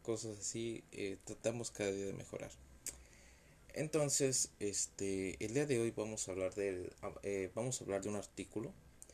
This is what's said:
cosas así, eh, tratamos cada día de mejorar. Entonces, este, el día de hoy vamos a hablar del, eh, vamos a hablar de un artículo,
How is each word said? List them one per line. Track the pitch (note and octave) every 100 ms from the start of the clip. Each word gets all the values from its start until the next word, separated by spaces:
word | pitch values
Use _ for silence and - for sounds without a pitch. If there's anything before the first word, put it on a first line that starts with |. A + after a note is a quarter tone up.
cosas | - A2 A2+ G#2
así, | - A2+ A#2 A2+ -
eh, | - G2+ G2
tratamos | - G#2 A2+ A#2+ A2+
cada | - G2+
día | G2 G2
de |
mejorar. | F#2 - - - - - - - - - - - - - - -
Entonces, | - D3+ D#3+ D3 - C3+ B2+ - -
este, | G#2 F#2+ - - G2 F#2+ F#2+ -
el | G#2+
día | B2+ D3
de | B2
hoy | A#2
vamos | G#2 G#2+ G#2+ -
a |
hablar | F#2 F#2 G2+
del, | G2+ F2+ F2 - G2+ -
eh, | G2 G2 F#2
vamos | - B2 B2+
a |
hablar | G2+ G2
de | G2
un | G#2
artículo, | - - F#2 G#2+ C3+ - - - -